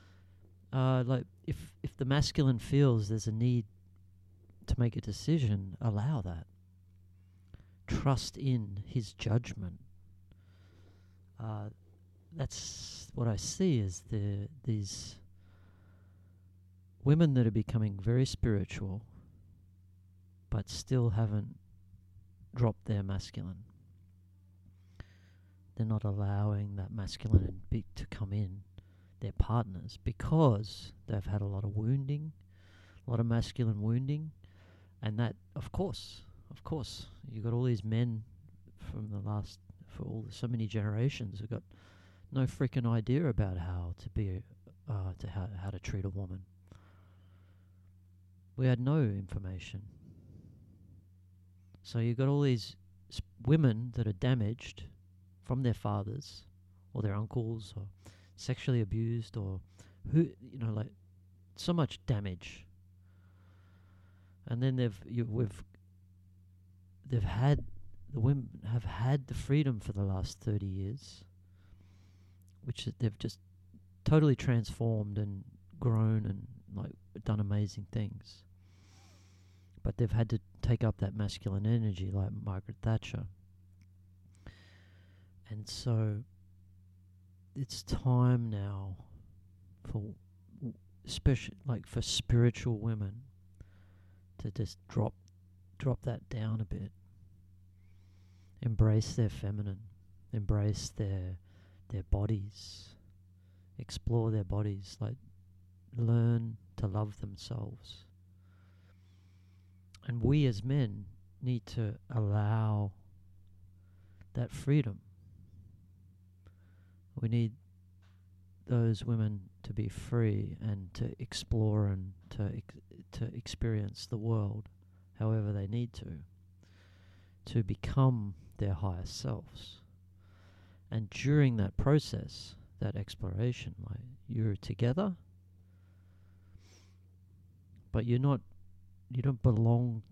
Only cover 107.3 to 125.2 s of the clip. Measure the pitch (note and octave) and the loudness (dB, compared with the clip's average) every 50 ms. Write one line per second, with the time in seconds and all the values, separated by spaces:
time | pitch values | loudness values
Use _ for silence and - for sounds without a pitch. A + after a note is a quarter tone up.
107.3 | G2 - - - A#2+ A2 G#2+ - B2 - - - - - - - - - - - | -10 -12 -10 -8 -8 -6 -6 -8 -10 -14 -16 -18 -20 -20 -20 -20 -20 -20 -20 -20
108.3 | - - - - - - - - - - - - - - - - - - - - | -20 -20 -20 -20 -20 -20 -20 -20 -20 -20 -20 -20 -20 -20 -20 -20 -20 -20 -20 -20
109.3 | - - - - - - - - - - _ - - - - B2 A#2+ A#2 A2 B2 | -20 -20 -20 -20 -20 -20 -20 -20 -20 -20 _ -20 -20 -12 -8 -6 -2 2 4 4
110.3 | C#3+ D3+ C#3+ B2+ A2 G2+ G#2+ C3 C#3 D3 B2+ G#2 G2+ G#2 G2 F#2 - - - - | 6 6 6 4 2 0 -2 0 2 2 2 2 -2 -6 -10 -12 -16 -20 -20 -20
111.3 | - - C3+ B2+ B2 A2+ - - - B2 A2 G#2 - - - - A#2+ A2+ G#2+ G2+ | -14 -6 -2 -2 -2 -2 -4 -6 -4 -4 -4 -4 -4 -8 -10 -4 -2 0 2 2
112.3 | G#2 G#2+ G#2 G#2 A2 A2+ A2 G#2+ G#2+ G#2 G#2 F#2+ - - - - - - - - | 2 2 2 2 2 2 2 2 2 2 0 -2 -4 -10 -18 -20 -20 -20 -20 -20
113.3 | - - - - - - - - - - - - - - - - - - - - | -20 -20 -20 -20 -20 -20 -20 -20 -20 -20 -20 -20 -20 -20 -20 -20 -20 -20 -20 -8
114.3 | - A#2+ A#2+ - - - - C#3 C#3+ D3+ - A2 F#2+ - - - - - - - | -4 -4 -4 -4 -6 -4 2 4 4 4 4 2 -4 -8 -14 -20 -20 -20 -20 -20
115.3 | - - - - - - - - - - - - - - - - - - - - | -20 -20 -20 -20 -20 -20 -20 -20 -20 -20 -20 -20 -20 -20 -20 -20 -20 -20 -20 -20
116.3 | - _ _ - - - - - - - - - - - - - - A#2+ A#2 A2 | -20 _ _ -20 -20 -20 -20 -20 -20 -20 -20 -20 -20 -20 -20 -16 -8 -4 -2 2
117.3 | A#2 A#2+ A#2 G#2+ A2 - - - - - - - - - - - - - - - | 2 2 2 0 -2 -8 -18 -20 -20 -20 -20 -20 -20 -20 -20 -20 -20 -20 -20 -20
118.3 | - - - - - - - - B2 A#2+ A2+ A2+ A2 G#2 - A#2+ A#2 A2 G#2+ G#2+ | -20 -20 -20 -20 -20 -20 -2 0 2 4 4 4 2 2 0 0 0 2 2 0
119.3 | G#2 G2 F#2 - - - - - G#2 G#2+ G#2+ G#2+ - - - - A#2+ A#2 A2+ G#2+ | 0 -4 -8 -12 -18 -12 -12 -6 -4 -2 -2 -2 -4 -8 -6 0 2 2 4 4
120.3 | G2+ G2+ G#2+ - - - A2 A2 G#2 G2 F#2+ F2 - - A#2 - - - A2+ - | 2 0 -2 -4 -6 -6 -4 -4 -4 -4 -8 -10 -8 -6 -6 -6 -6 -8 -10 -8
121.3 | - - - - A#2+ A2 A2 G#2+ G#2 G#2 G2+ G2+ G2 F#2+ F#2 F#2+ F#2 - - - | -8 -10 -4 0 2 4 4 4 4 4 4 2 2 -2 -4 -8 -12 -14 -18 -10
122.3 | - - G2+ G2 - - - - - - - - - - - - - - A#2 A#2 | -6 -4 -4 -2 -4 -6 -10 -12 -18 -20 -20 -20 -20 -20 -20 -14 -8 -6 -6 -6
123.3 | - A#2 - - - - A#2+ A#2 A2 G#2 G2+ G2 - - - - A#2+ G#2+ G#2+ A2+ | -6 -10 -10 -10 -6 -2 0 0 0 0 -2 -4 -8 -10 -8 -6 -6 -2 0 2
124.3 | A2+ A2 G2+ G2+ G#2+ G#2+ G#2 - - - - - - - - - - - | 2 2 2 0 -2 -6 -8 -12 -18 -20 -20 -20 -20 -20 -20 -20 -6 -2